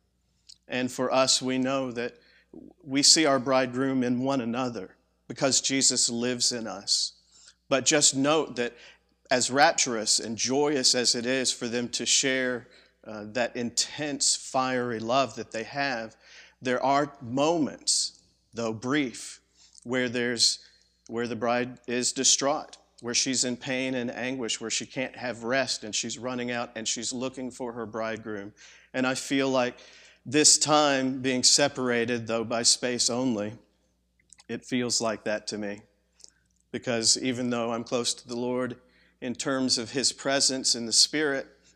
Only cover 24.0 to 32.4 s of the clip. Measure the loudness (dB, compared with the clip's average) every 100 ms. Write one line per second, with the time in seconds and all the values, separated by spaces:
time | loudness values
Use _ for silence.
24 | -4 -4 -6 -4 -6 -6 -4 -6 -6 -6
25 | -8 -6 -8 -6 -2 0 0 -4 -4 -6
26 | -6 -6 -6 -6 -4 -4 -6 -6 -6 -4
27 | -6 -4 -6 -6 -10 -8 -10 -8 -8 -6
28 | -4 -6 -6 -8 -10 -14 -20 -20 -8 -2
29 | 0 -2 -2 0 2 2 2 -2 -16 -20
30 | -20 _ 0 4 6 6 6 6 6 4
31 | 2 0 0 2 4 6 4 2 0 2
32 | 2 -2 -2 -2